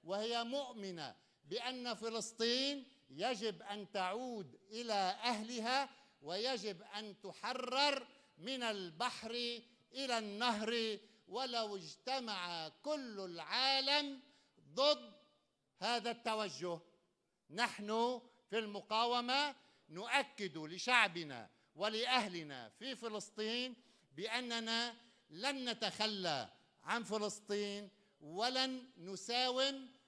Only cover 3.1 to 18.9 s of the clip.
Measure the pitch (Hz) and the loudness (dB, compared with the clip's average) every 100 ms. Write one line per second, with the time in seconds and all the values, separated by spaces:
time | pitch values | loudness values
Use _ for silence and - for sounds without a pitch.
3.1 | 135 220 226 220 170 202 208 196 202 185 | -2 0 2 -2 -4 -8 -8 -2 0 2
4.1 | 214 254 226 151 - _ 220 240 202 185 | 0 -2 -4 -6 -12 _ -4 2 4 4
5.1 | 202 233 214 220 240 226 262 269 - - | 4 2 2 0 -2 2 2 2 -8 -20
6.1 | _ 143 185 240 254 208 175 208 202 220 | _ -4 -2 0 0 -2 -6 -8 -8 -8
7.1 | 185 190 - 214 254 247 262 285 269 240 | -10 -12 -6 -4 -2 0 4 4 4 -4
8.1 | - _ - 190 262 233 208 180 156 240 | -18 _ -12 -6 -2 0 -2 -6 -2 -2
9.1 | - 226 240 240 233 - _ _ 254 269 | -2 -6 -2 -2 -4 -10 _ _ -6 0
10.1 | 233 214 202 240 214 220 240 226 208 - | 0 0 2 2 4 2 2 0 -2 -8
11.1 | - - 202 262 233 214 202 156 - - | -20 -8 -4 0 0 -2 -4 -8 -10 -4
12.1 | 262 233 196 180 170 160 - 285 302 254 | -2 -2 -4 -4 -4 -6 -6 -2 -2 -2
13.1 | 202 190 170 156 220 262 269 269 294 285 | -6 -6 -6 -2 2 4 4 4 2 2
14.1 | 269 - - _ _ 139 165 285 294 233 | -6 -14 -20 _ _ -8 4 6 6 0
15.1 | - _ _ _ _ _ _ 202 240 220 | -20 _ _ _ _ _ _ 0 0 0
16.1 | 233 233 214 208 139 175 170 - _ _ | -2 -2 0 -2 -2 -4 -4 -8 _ _
17.1 | _ _ _ _ 165 233 - 208 220 240 | _ _ _ _ 0 0 0 0 2 2
18.1 | 247 - _ _ 220 214 208 - | 0 -8 _ _ -2 -2 -8 0